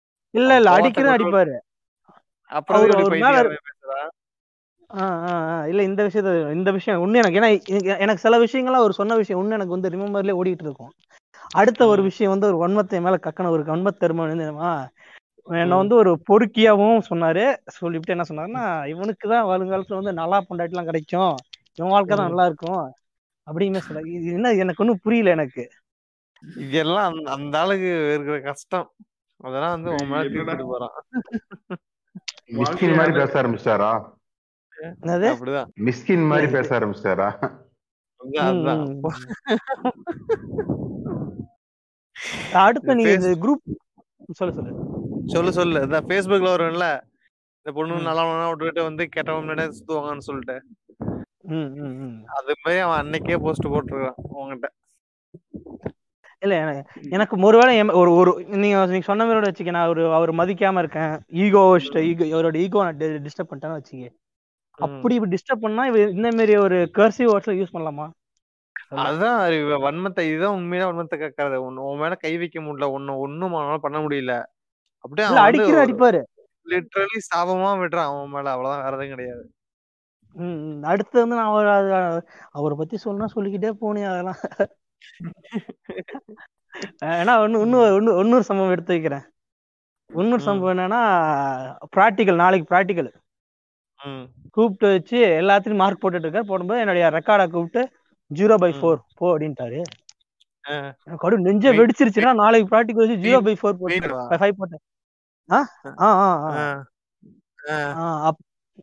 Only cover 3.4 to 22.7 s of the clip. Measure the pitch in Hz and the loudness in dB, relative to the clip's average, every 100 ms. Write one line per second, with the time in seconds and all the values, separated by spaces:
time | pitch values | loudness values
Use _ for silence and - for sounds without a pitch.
3.4 | 233 151 - - 135 135 151 - _ _ | 4 0 -10 -18 -10 -8 -8 -12 _ _
4.4 | _ _ _ _ 349 196 190 170 175 175 | _ _ _ _ _ -6 -4 -4 -4 -4
5.4 | 160 165 151 190 190 196 208 208 190 175 | -4 -4 -2 0 0 0 0 0 0 0
6.4 | 151 156 190 190 202 190 180 233 214 175 | 0 -2 0 -2 -2 -2 2 2 4 4
7.4 | 226 202 - 196 190 196 196 208 226 233 | 4 2 0 -2 -2 0 0 0 4 4
8.4 | 233 262 254 254 220 190 202 226 202 185 | 4 0 0 2 2 2 0 0 0 -2
9.4 | 202 220 190 180 185 175 202 202 196 185 | -4 -4 -4 -4 -4 -6 -6 -4 -2 -2
10.4 | 180 170 151 135 120 _ _ _ _ _ | -2 -4 -8 -12 -18 _ _ _ _ _
11.4 | - - 214 220 233 202 190 - 202 196 | -4 2 4 6 6 6 2 0 0 2
12.4 | 208 175 175 202 196 190 175 185 - 156 | 2 2 0 0 0 -2 0 0 -2 -4
13.4 | 185 165 151 160 196 196 170 165 160 165 | -2 0 -2 -2 -2 0 -2 0 -4 -4
14.4 | 156 151 170 160 127 _ - - _ _ | -6 -6 -6 -6 -8 _ -20 -20 _ _
15.4 | - 170 175 180 196 240 202 165 - 202 | -8 -2 2 2 4 6 6 2 4 4
16.4 | 220 226 220 208 208 226 - 170 165 165 | 4 4 6 6 6 2 2 -2 0 2
17.4 | 240 277 - - 170 165 165 175 165 151 | 0 0 -6 -10 -6 -6 -4 -6 -6 -8
18.4 | 170 247 226 165 143 160 202 208 208 226 | -10 -8 -6 -6 -8 -8 -8 -8 -2 0
19.4 | 214 185 185 190 190 190 196 175 165 196 | 0 -2 -2 -6 -6 -6 -6 -6 -2 -2
20.4 | 185 175 170 180 165 160 151 170 190 135 | -2 -6 -6 -6 -6 -6 -4 0 0 -2
21.4 | - - _ - 170 202 190 202 185 175 | -8 -20 _ -8 0 2 2 0 0 0
22.4 | 180 151 165 | 0 0 -6